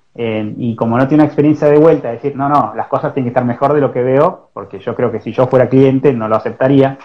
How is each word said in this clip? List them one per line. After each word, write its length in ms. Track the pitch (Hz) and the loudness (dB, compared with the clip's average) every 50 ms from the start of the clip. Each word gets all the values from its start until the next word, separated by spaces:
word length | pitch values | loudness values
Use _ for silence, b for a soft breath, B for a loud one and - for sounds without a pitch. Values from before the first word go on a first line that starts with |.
| _ _ _ | _ _ _
Eh, 400 | - 117 113 110 107 107 107 104 - | -8 -6 -4 -4 -4 -6 -8 -8 -8
y 160 | 123 117 113 | -6 -6 -4
como 200 | 117 120 113 117 123 | -4 -4 -2 0 0
no 100 | 135 131 | 0 2
tiene 140 | 156 151 151 | 2 2 2
una 40 | 147 | 2
experiencia 400 | - - 143 151 151 - 156 147 | 2 2 2 2 2 2 2 4
de 100 | 147 151 | 4 6
vuelta, 320 | 156 165 156 139 127 120 | 6 4 4 2 0 -6
decir, 240 | 117 117 - 139 143 | -8 -8 -8 -8 -6
"No, 120 | 127 135 143 | -4 -2 0
no, 240 | 147 143 120 107 110 | 0 0 0 -2 -4
las 120 | 113 104 - | -8 -6 -4
cosas 240 | 139 131 - 143 - | -4 -4 -4 -4 -4
tienen 120 | 139 127 | -4 -6
que 40 | 120 | -4
estar 140 | - 131 120 | -2 -2 -2
mejor 300 | 139 139 - 139 139 147 | -2 -2 -2 0 0 2
de 60 | 147 139 | 2 0
lo 100 | 123 - | 0 -2
que 100 | 127 123 | -2 -2
veo, 460 | 127 131 139 151 185 185 - _ _ _ | 0 2 2 2 2 0 -4 _ _ _
porque 240 | - 101 - - 95 | -14 -14 -14 -16 -12
yo 160 | - 120 113 | -10 -8 -4
creo 160 | - 123 117 107 | -4 -4 -4 -4
que 80 | 110 | -6
si 120 | - 117 107 | -8 -6 -2
yo 140 | - 127 123 | -2 0 2
fuera 200 | 135 131 123 120 | 2 2 2 2
cliente 440 | 131 135 139 135 131 131 131 147 135 | 4 4 4 4 2 2 2 0 0
no 140 | 117 110 107 | 0 -2 -2
lo 80 | 113 | -2
aceptaría", 600 | - - 117 107 - 131 131 139 135 135 135 139 B | -2 -2 -6 -4 -2 0 2 4 4 2 2 -2 B